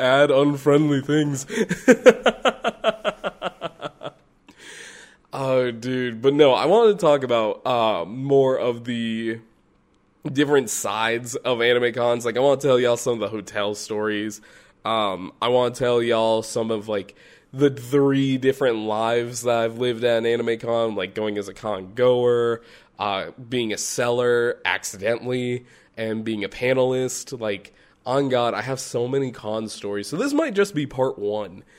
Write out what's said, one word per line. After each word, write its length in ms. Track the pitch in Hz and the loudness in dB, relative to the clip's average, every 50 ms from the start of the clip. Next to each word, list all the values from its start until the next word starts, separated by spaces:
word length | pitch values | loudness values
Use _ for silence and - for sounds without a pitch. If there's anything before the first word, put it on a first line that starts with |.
ad 300 | 131 127 131 139 147 143 | 2 4 6 6 6 6
unfriendly 680 | 139 135 143 147 147 139 135 147 143 147 156 147 147 135 | 6 4 4 4 2 0 2 4 4 4 4 4 2 0
things. 440 | 131 - 147 151 151 147 143 131 - - - 226 220 - 180 - - | 0 0 0 0 2 0 -2 -6 -8 -6 -2 -2 -2 -2 -4 -4 4
<laughs> 400 | - 247 - - 262 233 - - 247 - - - 269 254 - - 240 226 - - 220 214 - - 220 - - - 196 - - - 180 - - - 165 - - - 143 - _ - 131 - _ _ _ _ _ _ - - _ - - - - - - - - - - - _ _ _ - 135 | 4 4 8 8 6 6 6 2 -2 -2 0 -2 -2 -2 0 -6 -6 -6 -2 -2 -2 -2 -2 -6 -6 -6 -6 -8 -10 -10 -8 -10 -10 -10 -8 -12 -12 -12 -10 -14 -14 -14 _ -16 -16 -16 _ _ _ _ _ _ -20 -20 _ -20 -20 -20 -20 -20 -20 -20 -20 -20 -20 -20 _ _ _ -10 -6
Oh, 320 | 135 135 131 127 127 123 | -2 0 2 2 2 0
dude. 520 | 120 113 110 123 127 127 127 123 117 110 | -2 -6 -6 -4 -4 -2 -2 -4 -6 0
But 120 | 113 135 143 | 2 2 6
no, 200 | 143 151 139 127 | 8 8 8 8
I 120 | 104 110 | 6 4
wanted 280 | 147 185 226 233 220 208 | 4 6 6 6 6 4
to 40 | 180 | 4
talk 260 | 180 160 147 143 131 | 4 4 4 4 2
about, 440 | 127 120 117 110 107 101 - - 123 | 2 2 2 2 0 -2 -2 -2 0
uh, 380 | 127 120 113 113 104 87 85 | 2 4 4 2 2 0 -2
more 520 | 85 107 127 135 139 139 139 135 131 131 - | -6 -8 -8 -2 4 4 6 6 4 2 0
of 280 | - 123 120 117 117 | 0 -2 -2 -4 -4
the 560 | 120 120 117 117 113 113 113 113 113 113 113 113 _ _ _ _ _ _ _ _ _ _ _ _ _ _ _ _ 156 | -6 -6 -4 -4 -4 -4 -4 -4 -6 -6 -6 -10 _ _ _ _ _ _ _ _ _ _ _ _ _ _ _ _ -6
different 380 | 139 131 147 139 147 139 127 110 | 0 0 2 4 4 2 2 2
sides 680 | - - - 107 101 107 113 113 117 117 123 120 120 | -4 -6 -4 -4 -2 -2 0 0 -2 -2 -4 -6 -10
of 260 | 135 - 123 127 113 | -6 -2 -2 0 2
anime 320 | 117 120 123 123 123 123 113 | 4 4 4 4 2 0 0
cons. 320 | 123 120 120 120 123 117 | 0 0 0 0 0 -2
Like, 120 | 120 110 120 | -4 -2 2
I 20 | |
wanna 220 | 131 143 139 127 | 2 2 2 2
tell 180 | 135 147 127 123 | 2 2 2 4
y'all 180 | 123 120 120 117 | 4 2 0 0
some 160 | - 127 120 | 0 -4 -2
of 60 | 117 | -2
the 100 | 107 101 | -2 -4
hotel 460 | 110 110 95 - - 107 104 104 104 | -6 -8 -10 -8 -6 -4 -4 -4 -4
stories. 680 | 104 - - 110 104 107 107 107 104 107 110 104 - - - - - - _ _ _ _ | -6 -8 -8 -6 -4 -4 -2 -4 -4 -6 -6 -8 -12 -18 -20 -20 -20 -20 _ _ _ _
Um, 500 | 110 113 113 107 101 95 90 90 80 - _ | -4 -2 -2 -2 -2 -4 -6 -8 -12 -8 _
I 60 | - 117 | -2 2
wanna 260 | 123 123 123 120 120 | 2 2 2 0 -2
tell 280 | - 127 123 123 120 | -2 -2 0 0 0
y'all 420 | 120 117 117 113 113 113 113 110 110 | 2 2 0 2 2 2 0 0 -2
some 280 | - - 120 113 113 | -4 -6 -4 -4 -4
of, 160 | 113 107 101 110 | -4 -6 -4 -4
like, 280 | 107 104 95 - - _ - - - _ _ _ - | -6 -6 -6 -8 -16 _ -20 -20 -20 _ _ _ -4
the 160 | 131 139 143 | 0 2 2
three 680 | 135 127 120 120 131 143 139 139 139 139 135 135 135 131 | 2 0 -10 -2 0 2 2 4 2 2 0 0 0 0
different 420 | 123 131 123 - 139 127 117 110 | 0 0 0 2 0 0 0 0
lives 640 | 107 107 104 107 113 113 117 120 120 120 123 117 117 | -2 -4 -2 -2 0 0 0 0 -2 -4 -8 -6 -2
that 120 | 120 120 | 0 0
I've 220 | 117 113 113 113 113 | 2 0 -2 -2 -2
lived 260 | 123 123 120 110 120 | -4 -4 -2 -2 0
at 140 | 120 117 113 | 0 2 2
an 80 | 113 | 2
anime 340 | 117 117 120 117 117 117 113 | 0 0 0 0 -2 -2 -4
con, 360 | - 113 117 117 117 113 107 | -2 -4 -2 0 0 -2 -2
like 200 | 101 92 95 95 | -4 -6 -6 -6
going 220 | 110 107 107 104 104 | -6 -4 -4 -4 -4
as 100 | 101 98 | -6 -8
a 60 | 98 | -12
con 400 | - - 110 104 95 95 92 101 | -10 -8 -6 -6 -6 -8 -12 -4
goer, 680 | 117 123 127 127 123 123 123 120 120 117 117 117 113 - - - - - _ _ - | 0 2 4 4 4 2 2 2 2 0 0 -2 -4 -8 -20 -20 -20 -20 _ _ -6
uh, 320 | 95 104 101 98 90 80 - - 131 113 | -4 -2 -2 -4 -4 -6 -10 -16 -14 -6
being 240 | 123 123 120 110 | -4 -4 -2 -4
a 60 | 104 95 | -4 -6
seller 840 | - - - - 123 120 120 120 123 123 120 120 120 120 - - - | -6 -8 -4 -4 -2 0 0 0 2 2 2 2 2 0 -2 -2 -2
accidentally, 1000 | 92 90 98 - - - 98 95 107 120 117 - 123 127 127 123 123 123 123 123 _ _ - _ _ _ | -2 -2 -2 -4 -10 -12 -6 -2 -2 -2 -2 -4 -6 -4 -4 -4 -4 -6 -6 -8 _ _ -20 _ _ _
and 300 | - 113 110 110 113 110 | -8 -6 -4 -4 -6 -4
being 180 | 110 113 107 98 | -6 -6 -4 -6
a 60 | 95 | -8
panelist. 880 | - - 123 127 131 131 127 131 131 127 131 127 - - - - - 123 | -8 -4 0 0 2 2 2 2 2 0 -2 -4 -4 -8 -10 -12 -12 -8
Like, 340 | 110 107 104 101 98 - _ _ _ _ _ _ _ | -4 -4 -4 -6 -8 -18 _ _ _ _ _ _ _
on 220 | - 127 139 143 135 | -2 0 0 0 2
God, 260 | 127 123 120 117 104 | 0 0 0 0 -2
I 80 | 98 | -2
have 200 | 107 123 135 131 | -4 -6 -6 -8
so 260 | - - - 123 120 123 | -8 -8 -4 -4 -4 -2
many 240 | 131 139 139 131 | -2 -2 -2 -4
con 380 | 113 - - 107 107 110 110 107 | -8 -10 -8 -6 -6 -6 -6 -8
stories. 380 | - - - 101 101 101 101 - | -10 -10 -8 -6 -6 -6 -6 -6
So 100 | - 165 | -6 -4
this 160 | 247 285 277 | -4 -2 0
might 200 | 285 330 302 208 | 0 -2 -2 0
just 220 | 196 202 196 - | 0 0 0 0
be 100 | 151 151 | -6 -6
part 320 | 135 - 135 131 131 135 - | -6 -2 -2 -2 -2 -2 -2
one, 460 | 104 104 104 107 104 95 85 98 - _ _ | -4 -4 -4 -4 -6 -8 -12 -18 -20 _ _